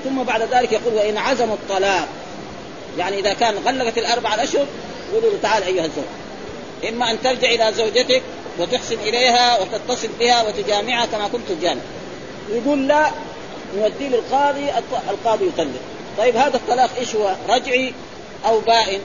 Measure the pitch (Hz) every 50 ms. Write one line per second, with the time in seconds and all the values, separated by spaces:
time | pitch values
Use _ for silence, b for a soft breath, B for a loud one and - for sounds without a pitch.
0 | - 262 269 262 254 226 233 226 226 214 247 247 247 226 214 208 - 240 226 214
1 | 202 214 214 214 185 226 269 220 240 226 214 190 - - 196 190 190 196 196 175
2 | 156 - - - - - - - - - - - - - - - - - - 156
3 | 180 185 196 196 190 202 196 - 240 233 208 196 151 233 262 262 254 233 220 233
4 | 220 233 233 240 226 226 208 214 247 285 - - 285 277 - - - - - -
5 | - - 185 220 226 226 202 190 - 208 214 220 190 180 185 185 160 160 147 151
6 | 135 - - - - - - - - - - - - - - - - 202 226 233
7 | 247 226 226 220 - 254 262 233 226 233 233 226 226 220 208 185 226 220 196 233
8 | 254 247 254 262 254 - - - - - - - 170 175 226 254 - - 240 214
9 | 202 208 214 240 247 254 233 247 247 240 240 226 190 185 233 208 - - 254 247
10 | - 220 - 208 233 240 247 240 226 214 202 214 202 196 208 202 208 226 254 233
11 | 240 214 - 214 208 202 208 240 220 - 196 156 160 170 151 120 113 - - -
12 | - - - - - - - - - - 208 233 220 277 294 285 269 269 294 294
13 | 311 294 - - - - - - - - - - - - - 196 214 214 - 233
14 | 277 277 254 233 - - 247 269 285 285 277 277 285 285 - 233 - - 262 226
15 | - - 196 196 - 233 220 214 196 180 156 - 165 143 127 127 - - - -
16 | - - - - 214 247 233 226 262 294 269 247 - - 247 247 254 240 - 247
17 | 254 226 - 214 208 196 185 185 - 170 214 254 - 277 247 254 262 254 - -
18 | - - - - - - - - - 214 226 220 208 226 226 233 220 196 196 196
19 | 196